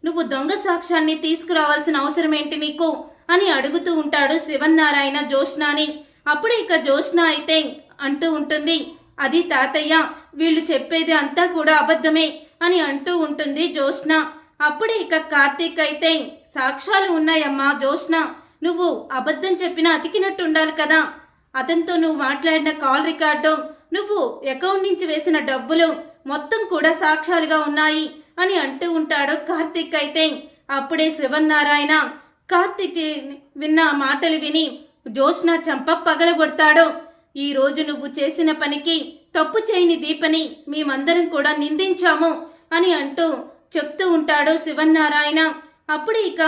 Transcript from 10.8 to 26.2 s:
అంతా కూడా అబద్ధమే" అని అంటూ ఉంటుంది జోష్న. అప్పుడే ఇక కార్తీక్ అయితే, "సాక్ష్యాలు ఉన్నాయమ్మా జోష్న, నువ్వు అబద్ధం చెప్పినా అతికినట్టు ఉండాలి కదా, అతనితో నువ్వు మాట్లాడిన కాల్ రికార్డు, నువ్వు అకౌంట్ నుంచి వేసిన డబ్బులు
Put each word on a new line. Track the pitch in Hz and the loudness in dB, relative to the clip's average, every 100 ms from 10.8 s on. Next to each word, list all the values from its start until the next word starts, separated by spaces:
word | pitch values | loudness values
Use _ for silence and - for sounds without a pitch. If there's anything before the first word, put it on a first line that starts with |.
| - 320 320 | 0 -2 2
అంతా | 311 277 339 349 | 0 0 0 0
కూడా | 349 302 311 | 0 2 4
అబద్ధమే" | 294 320 320 311 311 - - _ | 4 2 2 2 0 -2 -18 _
అని | 339 359 | 0 2
అంటూ | 302 277 277 349 | 0 -4 -2 -2
ఉంటుంది | 302 294 294 277 330 | -2 -2 -4 -2 -2
జోష్న. | 311 277 277 311 320 302 - _ _ | 0 -2 -2 0 0 0 -8 _ _
అప్పుడే | 302 294 440 453 | -2 0 -2 -2
ఇక | 339 320 | 0 -2
కార్తీక్ | 320 294 277 - 339 330 | 0 2 2 2 -4 0
అయితే, | 302 302 330 320 254 - _ 294 | -2 0 0 0 -2 -14 _ -4
"సాక్ష్యాలు | 262 277 - 392 381 | -4 -4 0 0 2
ఉన్నాయమ్మా | 330 311 320 285 277 277 285 | 2 2 2 0 0 0 0
జోష్న, | 269 320 - 330 294 - _ _ | 0 -2 -2 -2 -2 -8 _ _
నువ్వు | 330 339 349 233 - | -4 0 0 -2 -6
అబద్ధం | - 262 311 381 | -6 -4 -2 -2
చెప్పినా | 370 359 349 330 | -2 -2 0 2
అతికినట్టు | 320 330 403 392 381 | 2 0 0 0 0
ఉండాలి | 339 311 311 | 0 2 0
కదా, | 311 302 320 294 - - _ _ 262 | 0 2 2 2 -6 -20 _ _ -8
అతనితో | 262 330 330 349 | -2 0 0 0
నువ్వు | 330 311 | 0 0
మాట్లాడిన | 269 277 320 320 302 | -2 -2 0 2 0
కాల్ | 302 269 269 320 | 0 0 2 0
రికార్డు, | 311 302 254 311 311 - - _ | 0 0 2 2 0 -4 -14 _
నువ్వు | 359 415 415 247 - 277 | -6 -2 -2 -2 -4 -6
అకౌంట్ | 262 370 392 | -2 0 0
నుంచి | 381 359 330 | 0 -2 -2
వేసిన | 302 311 311 | -2 0 0
డబ్బులు | 262 262 233 320 330 - - - | 0 -4 0 2 2 0 -10 -18